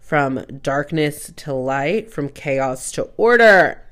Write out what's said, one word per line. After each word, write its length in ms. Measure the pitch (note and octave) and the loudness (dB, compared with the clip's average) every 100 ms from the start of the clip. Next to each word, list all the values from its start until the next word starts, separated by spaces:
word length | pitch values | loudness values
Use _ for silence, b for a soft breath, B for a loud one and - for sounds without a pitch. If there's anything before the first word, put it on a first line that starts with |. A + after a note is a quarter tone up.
from 440 | - D#3 C#3 C3 - C#3 | -2 -2 -2 -4 -10 -10
darkness 680 | C#3+ C#3 D3 D#3+ D3+ D3 - E3 | -4 -4 -4 -2 -4 -4 -16 -16
to 160 | - | -10
light, 580 | C3+ C3 C3+ C#3+ G#3+ A3 | -6 -4 -4 -2 -4 -6
from 200 | - C#3+ | -8 -10
chaos 600 | - D3 C3+ C3+ B2+ - | -8 -4 -2 -2 -6 -10
to 180 | - - - | -8 -8 -2
order. 640 | A#3+ A#3+ A3+ G3 D3 - - | 2 6 8 8 4 0 -16